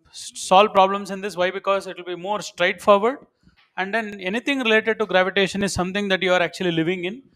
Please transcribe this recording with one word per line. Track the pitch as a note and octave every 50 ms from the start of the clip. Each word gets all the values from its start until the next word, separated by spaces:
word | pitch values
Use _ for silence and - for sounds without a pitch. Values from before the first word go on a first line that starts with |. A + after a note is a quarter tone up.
| _ _
s-, | - - - - -
solve | - - - F#3 F#3 G#3 G#3 G#3
problems | G3 F#3 F#3+ G3 G3+ G3+ F3+
in | G3 F#3+
this. | F#3+ G#3 E3
Why? | F3 F3+ F#3
Because | F#3 G3 - G3 G3 G3 F#3
it | F#3+ F3
will | F3 F3+
be | F3+ F3+
more | E3+ F3 G3 G#3+ G3 F3
straightforward, | - - - F3 F#3 G3+ - - G#3+ G3+ G3 G3+ A#3 C#4+ - - _ _ _ _ _ _ _ _ _ _
and | F#3+ F#3 G3 G3+
then | A3+ A3 G#3 G#3 G3+
anything | F3+ F#3 G3+ A#3+ - C#4+ C#4+ C4+
related | B3+ A3+ A3 A3 A3 A3+ A3 A3
to | G#3+
gravitation | - F#3 F#3 F#3 F#3+ F#3+ G3+ F#3+ F3+ - G3 G#3
is | F#3 -
something | - F3+ F#3 F#3 G#3 G3+ G3
that | F#3+ F3+ F#3
you | F#3 F3+
are | F3+ F3
actually | E3 - - F#3+ F3+ E3+
living | E3 D#3+ E3+ F#3 F3+ E3+
in, | F#3 A3 C4+ - _ _